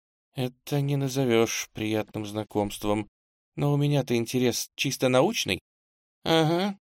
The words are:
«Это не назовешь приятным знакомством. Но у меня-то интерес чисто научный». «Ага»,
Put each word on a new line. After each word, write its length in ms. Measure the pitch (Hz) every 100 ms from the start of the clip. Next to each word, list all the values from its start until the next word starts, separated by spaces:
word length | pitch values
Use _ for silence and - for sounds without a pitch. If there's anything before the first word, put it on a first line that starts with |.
| _ _ _
«Это 460 | - 127 - - 143
не 160 | 139 143
назовешь 760 | 139 131 131 113 110 - -
приятным 540 | - 107 107 104 113 104
знакомством. 840 | 104 107 104 101 - 104 107 104 _ _ _ _ -
Но 160 | 143
у 40 | 143
меня-то 400 | 147 143 - 120
интерес 540 | 117 127 123 110 -
чисто 340 | - 143 131 131
научный». 520 | 127 175 233 - 92 - _ _ _ _ _
«Ага», 540 | - 160 160 170 202 196 _